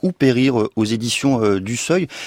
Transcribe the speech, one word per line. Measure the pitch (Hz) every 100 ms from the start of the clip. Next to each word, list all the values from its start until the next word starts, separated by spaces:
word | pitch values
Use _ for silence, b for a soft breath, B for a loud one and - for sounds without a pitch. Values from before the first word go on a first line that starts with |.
ou | 185
périr, | 180 135 123 131 120
euh, | 107 -
aux | 107
éditions, | 113 117 - 139 127
euh, | 107 98
du | 95 120
Seuil. | - 175 165 B